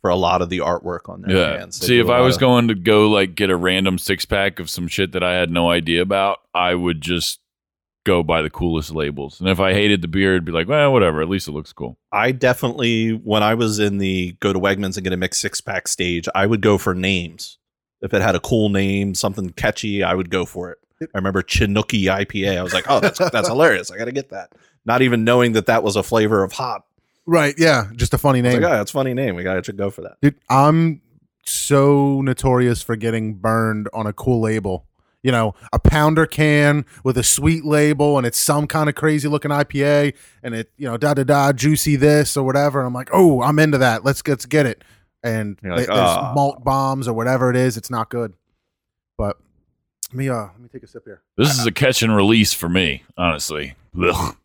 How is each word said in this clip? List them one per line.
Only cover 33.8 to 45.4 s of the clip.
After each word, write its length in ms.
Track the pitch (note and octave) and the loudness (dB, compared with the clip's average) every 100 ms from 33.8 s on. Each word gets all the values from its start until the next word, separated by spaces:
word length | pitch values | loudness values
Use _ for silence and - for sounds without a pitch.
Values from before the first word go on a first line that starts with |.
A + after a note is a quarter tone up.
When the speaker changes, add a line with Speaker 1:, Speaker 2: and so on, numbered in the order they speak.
| G#2 | -6
Speaker 3:
on 100 | A2+ | -6
a 80 | G#2+ | -8
cool 280 | G2+ B2+ A#2+ | -4 -2 0
label. 440 | A2 A2 G2 F#2 _ _ _ _ | 0 -2 -4 -6 _ _ _ _
You 80 | B2+ | 0
know, 240 | B2 A2 - - | 0 0 -4 -6
a 60 | A2+ | 2
pounder 480 | - D#3 D3+ D#3+ D#3 | 4 4 4 2 0
can 580 | - D#3 D3 D3 D3 - - | 2 2 4 4 2 -4 -6
with 140 | C3 B2 | -2 0
a 60 | |
sweet 420 | A#2 - A#2 E3 | 0 2 0 0
label, 520 | D3+ D3+ D3+ C#3+ D3 C#3+ | 0 2 2 2 2 2
and 80 | A#2+ | 0
it's 120 | - | -2
some 280 | - D3 D3 | 0 0 0
kind 200 | D#3+ D3 | -2 -2
of 60 | |
crazy 340 | - D#3 D3+ D3 | 0 0 0 -2
looking 240 | D3 D3 | -4 -2
I 120 | D3 | -2
P 200 | C#3+ C#3+ | -2 0
A, 300 | C#3+ D3 D3 - - _ | 2 2 2 -4 -20 _
and 100 | B2 | -10
it, 180 | A2+ A2+ _ | -8 -10 _
you 100 | C#3 | -8
know, 100 | A#2 | -2
da, 180 | D3 | 0
da, 80 | D3 | 0
da, 280 | C3+ C#3+ C#3 | 2 4 4
juicy 440 | C3 D3 D3+ D#3 | 2 2 2 2
this 420 | C#3 D3 D3 C#3+ C#3+ | 4 4 4 2 -2
or 60 | |
whatever. 360 | C3 C3+ D3 C#3 | 0 0 0 0
And 60 | |
I'm 80 | B2 | -4
like, 160 | B2 C3 | -6 -2
"Oh, 300 | F#3 F3+ C3 | 4 6 4
I'm 160 | B2 D3+ | 2 2
into 220 | D#3 C#3+ | 2 4
that. 260 | B2+ A2+ | 2 2
Let's, 160 | B2+ C3+ - | -2 -2 -4
let's 180 | C3+ | -4
get 220 | B2+ D3+ C3 | 0 0 0
it." 160 | G#2+ _ _ _ _ | -2 _ _ _ _
And 340 | A#2+ A2 | -6 -4